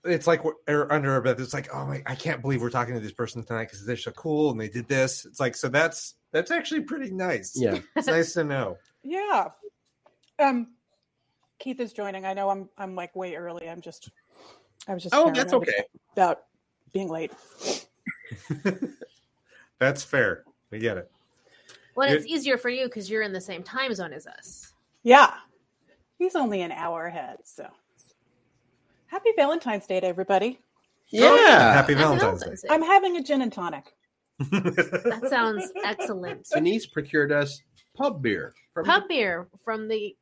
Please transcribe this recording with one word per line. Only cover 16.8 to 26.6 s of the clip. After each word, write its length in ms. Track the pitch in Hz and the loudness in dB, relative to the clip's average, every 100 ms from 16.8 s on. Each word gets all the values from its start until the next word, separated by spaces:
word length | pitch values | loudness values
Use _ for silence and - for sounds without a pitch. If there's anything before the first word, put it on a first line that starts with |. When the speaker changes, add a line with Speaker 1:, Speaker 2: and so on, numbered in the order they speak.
| _ | _
Speaker 3:
being 160 | 190 190 | -6 -6
late. 240 | 165 156 - | -8 -8 -12
Speaker 1:
<laughs> 1300 | - - - - - _ - - - 110 - 147 202 190 - - - _ _ _ _ - _ _ | -20 -8 -6 -4 -8 _ -18 -16 -18 -18 -10 -4 -4 -4 -10 -12 -20 _ _ _ _ -20 _ _
That's 240 | 131 139 | 0 0
fair. 420 | - 139 107 82 _ _ _ | -2 0 0 -2 _ _ _
We 80 | 110 | -4
get 180 | 113 95 | -4 -4
it. 120 | - _ _ _ _ _ - - _ | -10 _ _ _ _ _ -20 -20 _
Speaker 4:
Well, 140 | - 277 | -2 2
Speaker 1:
You're 100 | 277 | 2
Speaker 4:
it's 80 | - | 0
easier 320 | 311 262 247 | -4 -2 -2
for 100 | 247 | -2
you 200 | 247 254 | -4 -6
'cause 200 | 226 190 | -8 -6
you're 120 | 220 | -6
in 100 | 214 | -4
the 80 | 190 | -8
same 220 | 180 170 | -10 -14
time 320 | 185 254 262 | -10 -8 -6
zone 180 | 190 170 | -6 -10
as 140 | 143 - | -12 -18
us. 460 | - - - - _ _ _ | -20 -20 -20 -20 _ _ _
Speaker 3:
Yeah. 320 | 233 262 - - - _ _ _ _ _ _ _ | 10 10 10 4 -18 _ _ _ _ _ _ _
He's 160 | 359 | -2
only 280 | 339 247 202 | 0 -2 -2